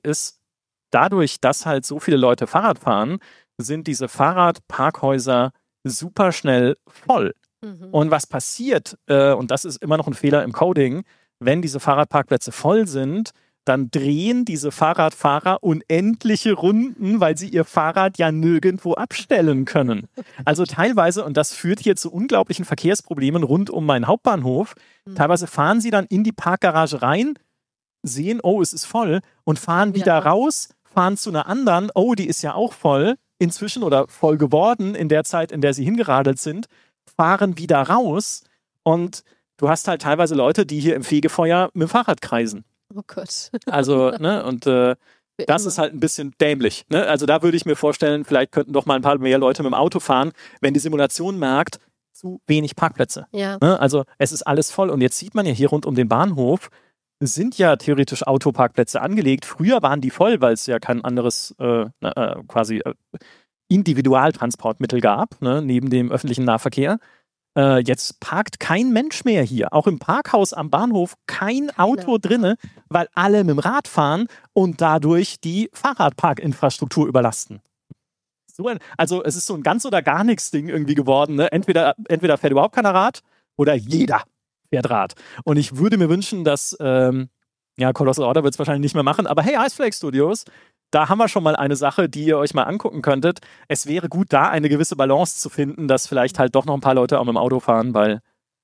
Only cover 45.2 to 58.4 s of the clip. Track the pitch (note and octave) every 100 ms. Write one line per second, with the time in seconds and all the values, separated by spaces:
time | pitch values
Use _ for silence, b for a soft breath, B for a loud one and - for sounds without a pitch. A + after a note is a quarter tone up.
45.2 | _ - D3 D#3+ G3+ F3+ D#3 D3+ D#3 -
46.2 | C#3 - D3+ C#3+ A#2 - - D#3 - D3
47.2 | C#3+ D#3 E3+ E3 D#3+ D3 D3+ - D3+ D3
48.2 | C#3+ C3+ C3+ D3+ C#3 C#3 D3 C3 C#3 C#3+
49.2 | C3 C3+ C3 C3 C#3 B2 E3 F3+ - C3
50.2 | D#3 B B B C#3 C#3+ D#3 D3+ C#3 -
51.2 | F3+ F#3+ C3+ C3+ E3+ - _ _ _ _
52.2 | F#3 F#3 - D3+ D3 - E3 - B2+ -
53.2 | - G3+ G3 G3 D#3+ F#3+ C3+ C#3+ - b
54.2 | - D#3 D3 D3 - - F#3+ C#3+ B2 -
55.2 | F#3 G#3+ F#3 A#2 C#3 D3 C3 B2+ A2+ A#2
56.2 | G3 D3 B2 F3+ - b b b _ -
57.2 | C#3 D3+ A#3 - F3 C3+ - C#3 C#3 C3+
58.2 | - C3+